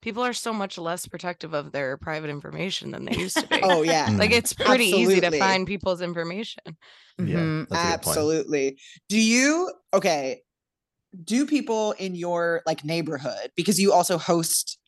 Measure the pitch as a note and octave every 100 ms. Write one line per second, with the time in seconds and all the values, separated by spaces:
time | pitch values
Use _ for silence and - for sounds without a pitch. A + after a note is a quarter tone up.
0 | - A3 B3 A#3+ - A3 G3 - E3 F3
1 | - E3+ F3+ F3 D#3+ D#3 C#3+ C#3 C3+ C#3
2 | - D#3 D#3 D3 - D3+ F3+ F3 - -
3 | - - F#3 D#4+ - - F#3+ F3 D#3+ D#3+
4 | C#3 G#3 G#3 A#3 - - G#3 B3+ A3+ F#3+
5 | F3+ F#3+ F3 D#3 F#3+ F#3+ F#3 G3 F#3+ F3
6 | F3 E3+ E3 F#3 A3+ - - D#3+ - -
7 | - - F3+ E3+ E3 D#3 D#3+ E3+ E3+ E3
8 | - D#3 D3+ D#3+ - D3+ C3+ C3+ - -
9 | _ G#3 A3 A#3 C4+ D#4+ F4+ - _ F#3+
10 | F#3+ D#3 C3+ A#2+ _ _ _ _ _ _
11 | _ F#3 E3 A3+ D4 D4 A3+ A3 G#3+ -
12 | F#3+ F3+ F3 F3 E3+ E3+ D#3+ D#3+ D3 E3
13 | D#3 D3 C3+ G2+ A2+ - E3+ F3+ G3 A#3
14 | F3 F3 - E3+ E3 - - -